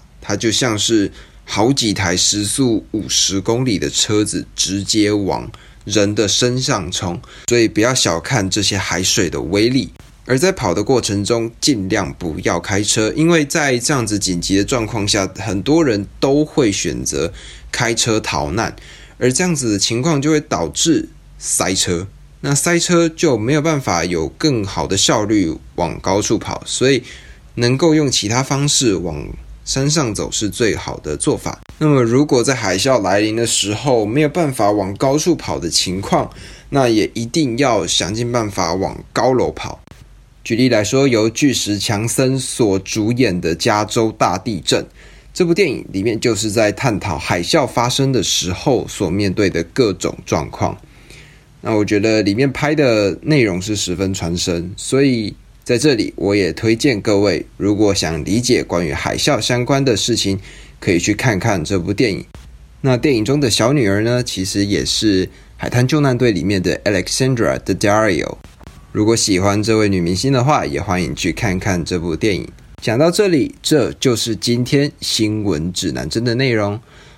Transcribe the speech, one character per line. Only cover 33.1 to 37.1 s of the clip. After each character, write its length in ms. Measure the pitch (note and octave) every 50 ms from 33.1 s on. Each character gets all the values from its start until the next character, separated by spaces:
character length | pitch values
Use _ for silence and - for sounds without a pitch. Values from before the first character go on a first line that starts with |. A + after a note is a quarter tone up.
| F#2+ G#2
临 160 | G#2 G#2+ A2
的 100 | A#2 A#2
时 280 | A2+ - - G2 G2+ G#2
候 320 | G#2+ B2+ D3 B2+ A#2 G#2
没 160 | G#2 A2+ D3
有 80 | D#3 C#3+
办 220 | D3 F#3 E3 C#3+ B2+
法 180 | - G#2+ G2+
往 240 | G#2 G#2 F#2+ F#2+ G2+
高 220 | - C#3 C3+ C#3
处 180 | D3+ - F3+ D#3
跑 240 | - - - D#2+ C2+
的 100 | D#2+ E2
情 300 | - - - G2 F2+ F#2+
况， 300 | G2 - F#3 D3+ A2+ - - - - - - - - -
那 180 | C3+ C#3+ C3
也 240 | A#2+ A2+ G#2+ F2+ -